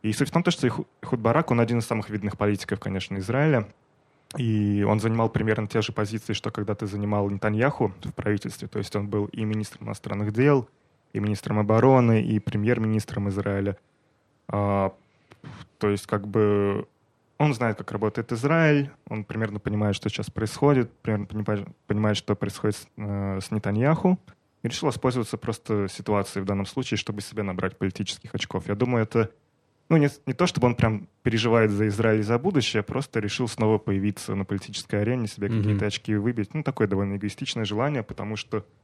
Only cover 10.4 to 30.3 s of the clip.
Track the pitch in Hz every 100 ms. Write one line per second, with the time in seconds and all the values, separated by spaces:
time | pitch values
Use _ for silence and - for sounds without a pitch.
10.4 | 139 139 110 _ _ _ _ - 104 101
11.4 | - 107 104 113 127 131 117 113 - 107
12.4 | - 104 107 120 110 110 - 101 101 98
13.4 | 101 98 101 98 _ _ _ _ _ _
14.4 | - 101 101 98 98 - _ _ _ -
15.4 | - - - _ 104 101 - 104 101 107
16.4 | 104 104 101 101 - _ _ _ _ _
17.4 | 151 117 120 104 98 104 107 113 110 113
18.4 | 139 165 156 147 139 - - 107 104 113
19.4 | 110 104 107 104 104 98 104 - 113 -
20.4 | 110 - 143 135 117 _ - 104 101 107
21.4 | 104 104 101 - _ 104 107 104 - 104
22.4 | 101 - 107 101 - - 104 101 98 95
23.4 | - 107 101 104 135 160 180 185 - _
24.4 | _ _ - - 156 - 131 123 110 -
25.4 | - 107 - 104 98 - - 104 95 98
26.4 | 95 101 98 - 123 107 - 104 - -
27.4 | 101 92 95 - 98 - 101 - - -
28.4 | - 98 - 101 123 120 110 117 110 _
29.4 | _ _ _ _ _ 165 143 - -